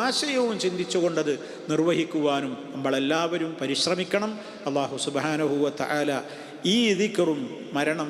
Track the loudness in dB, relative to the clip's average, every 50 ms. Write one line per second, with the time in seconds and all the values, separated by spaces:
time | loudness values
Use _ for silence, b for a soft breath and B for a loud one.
0 | 0 0 0 0 0 0 2 2 2 2 2 0 -2 -2 0 -2 -2 0 0 2
1 | 2 2 2 2 2 0 0 -2 B B B B B -2 2 2 4 4 4 2
2 | 2 0 0 2 2 2 2 2 0 -2 -6 -8 -10 -10 -8 -4 -2 0 0 2
3 | 2 2 2 2 0 0 0 -2 -2 -4 -4 -4 -2 -2 0 0 0 0 0 0
4 | 0 0 0 0 0 -2 -4 -6 B B B B B -2 0 0 0 -2 -4 -4
5 | -4 -2 -2 0 0 0 0 0 2 2 2 2 2 0 0 -2 -2 -2 0 0
6 | 0 0 0 -2 -4 B B B B B B B B 2 4 6 6 4 4 4
7 | 2 2 2 2 2 2 2 0 -2 -6 -8 -10 -10 -6 -2 0 0 0 0 0
8 | -2 -4